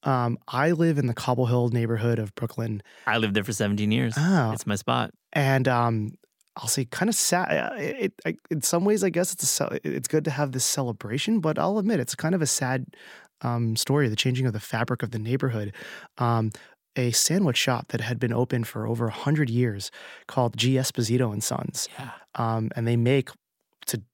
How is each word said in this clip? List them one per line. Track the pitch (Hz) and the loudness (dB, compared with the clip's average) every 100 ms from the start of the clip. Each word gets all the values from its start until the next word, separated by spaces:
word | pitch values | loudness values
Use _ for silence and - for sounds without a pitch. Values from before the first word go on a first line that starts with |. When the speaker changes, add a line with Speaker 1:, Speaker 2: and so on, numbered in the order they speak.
Speaker 1:
um, | - 131 120 113 - | 2 2 2 -2 -4
I | 123 151 | 0 2
live | 165 165 143 | 4 4 4
in | 127 | 0
the | 117 | -2
Cobble | - 123 123 | 0 0 2
Hill | 123 120 | 2 2
neighborhood | 120 117 113 117 117 | 2 0 0 0 0
of | 107 - | -2 -6
Brooklyn. | 123 - 113 104 - - - | -8 -4 -6 -6 -10 -10 -2
Speaker 2:
I | 113 | 2
lived | 110 | 2
there | 101 | 2
for | 98 | 0
seventeen | 107 104 101 104 | 0 0 2 2
years. | 113 123 117 | 2 2 2
Speaker 1:
Oh. | 165 190 117 | 4 4 4
Speaker 2:
It's | 104 - | 0 -2
my | 101 | -2
spot. | - 123 113 - _ | 0 0 0 -6 _
Speaker 1:
And, | - 139 135 131 | 0 4 4 4
um, | 123 120 113 107 - _ _ _ - | 4 2 0 -4 -8 _ _ _ -12
I'll | 117 | -4
say | - 123 | -2 -2
kinda | - 202 | 0 0
sad. | 220 - 175 185 | 2 2 2 2
Uh, | 78 60 240 | 0 0 -4
it, | - 269 | -6 -4
it, | 202 - | -4 -4
I, | - 170 - | -6 -6 -4
in | 160 | -2
some | - 170 196 | 0 2 2
ways, | 208 | 2
I | 190 | 2
guess | 170 190 | 0 -2
it's | - | -2
a | 147 | -2
ce-, | - - - | 0 -2 -4
it's | 78 64 120 | -4 -4 0
good | 156 156 | 0 0
to | |
have | 135 147 | -2 -2
this | 131 | 0
celebration, | - - 127 107 101 127 - 226 | -2 -2 -4 -4 -6 -4 0 2
but | 156 151 | 2 0
I'll | 160 214 | 0 0
admit | 202 208 | 2 0
it's | 120 | 0
kind | - 160 185 | -2 0 2
of | |
a | 151 | 0
sad, | - 127 131 131 - - - - _ | 0 0 -2 -4 -14 -20 -20 -20 _
um, | 123 120 117 110 | -2 0 0 0
story, | - 139 131 | 2 2 2
the | 107 | 2
changing | 131 127 131 | 0 2 0
of | |
the | 110 | -2
fabric | - 113 117 123 | -4 -2 -2 -2
of | 113 | -4
the | 117 | -4
neighborhood. | 107 127 135 113 101 98 - - - - | -2 0 0 -2 -6 -8 -16 -16 -18 -2
Um, | 120 117 110 - - _ _ - | 2 2 0 -4 -18 _ _ -2
a | 123 | 0
sandwich | 120 - 170 180 117 | 2 2 2 2 2
shop | - 120 - | 2 0 -2
that | 113 | -4
had | 107 117 | -4 -2
been | 123 | 0
open | 117 123 123 113 | 0 0 0 -2
for | - 110 | -6 -4
over | 117 117 | -2 -2
a | |
hundred | - 143 151 135 | -2 0 2 2
years | 117 123 101 - - - - - | 2 0 -2 -10 -14 -20 -18 -6
called | - 120 110 | 0 0 2
G | 120 | 2
Esposito | 131 131 - 113 123 120 | 2 0 -2 0 2 2
and | 104 | 0
Sons. | - - - - - - | -4 -4 -4 -6 -8 -10
Speaker 2:
Yeah. | 131 - - - | -14 -14 -16 -4
Speaker 1:
Um, | 117 113 110 - | -2 0 -2 -2
and | 117 | 0
they | 117 | 2
make | 117 135 123 - _ _ _ _ - | 4 4 0 -10 _ _ _ _ -8
to | 113 - | -8 -8